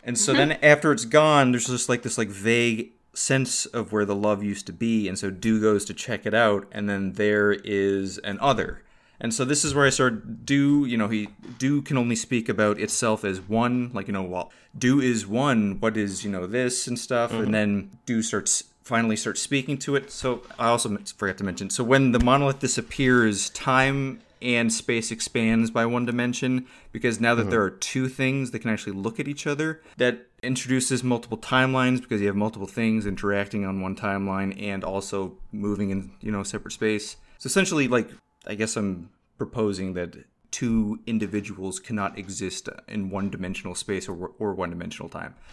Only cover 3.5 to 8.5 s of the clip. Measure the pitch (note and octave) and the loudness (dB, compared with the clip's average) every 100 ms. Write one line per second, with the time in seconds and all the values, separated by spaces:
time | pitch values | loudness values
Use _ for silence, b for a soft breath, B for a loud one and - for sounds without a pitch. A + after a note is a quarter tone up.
3.5 | - - A#2+ G2+ G#2+ G2+ G2+ G#2+ G#2 G#2 | -2 -4 -6 -2 0 0 2 2 0 -2
4.5 | G2+ - F2 A#2 A2 F#2+ F#2 G2 F#2 A2+ | -6 -8 -4 2 2 0 -4 -6 -2 2
5.5 | A2 G#2+ G2+ - - - G2+ G#2+ A2+ A2+ | 4 4 4 0 -10 -6 -4 0 4 4
6.5 | G2+ - - G#2 G2 F#2+ G2 G#2 G#2 G#2 | 4 -2 -6 -4 -2 -4 0 2 4 4
7.5 | G2+ G#2+ G2+ G2 G2 F#2+ - G#2 G2+ C#3 | 2 0 0 2 2 -2 -8 -10 -2 0